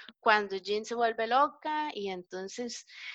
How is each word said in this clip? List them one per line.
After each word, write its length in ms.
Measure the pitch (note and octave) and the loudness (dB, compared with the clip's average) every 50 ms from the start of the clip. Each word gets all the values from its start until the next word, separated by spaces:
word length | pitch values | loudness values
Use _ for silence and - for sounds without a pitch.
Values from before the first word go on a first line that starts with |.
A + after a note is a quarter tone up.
| - - - _ | -18 -18 -10 _
cuando 380 | - A#3 G#3+ G#3+ G3+ G3 F#3+ | 4 6 6 6 4 0 -4
Jean 280 | F#3+ F#3 G3 G#3 G#3+ G#3+ | -6 -2 -2 -2 -2 -2
se 120 | - A#3 | -2 0
vuelve 320 | A#3 A#3 A3+ A3+ A3+ A3+ A3 | 2 2 2 2 2 0 4
loca 600 | A#3+ C4 C#4+ D4+ D4 - - D#4 D4+ D4+ D4+ D4+ - | 4 4 4 4 0 -4 -6 -4 -2 -2 -2 -4 -4
y 140 | G#3 G3+ G3 | -6 -4 -4
entonces 760 | F#3 F3+ F3+ - - F#3 F#3+ G3 - - G3 F#3+ - - - - - - - - | -6 -6 -8 -10 -10 -8 -8 -8 -6 -6 -6 -6 -8 -10 -14 -16 -18 -16 -14 -14